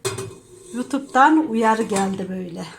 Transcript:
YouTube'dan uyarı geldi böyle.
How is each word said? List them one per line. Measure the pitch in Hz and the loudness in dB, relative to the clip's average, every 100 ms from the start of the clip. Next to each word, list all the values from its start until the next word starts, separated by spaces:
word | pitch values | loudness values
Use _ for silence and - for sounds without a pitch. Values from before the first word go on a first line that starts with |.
| - - - - - - - | -8 -6 -10 -14 -20 -20 -12
YouTube'dan | 233 247 269 - 254 294 311 302 | -8 -4 -6 0 4 6 6 2
uyarı | 226 220 220 | 2 2 2
geldi | 196 196 196 196 185 | 0 0 -2 -2 -6
böyle. | 185 180 175 160 | -8 -8 -10 -12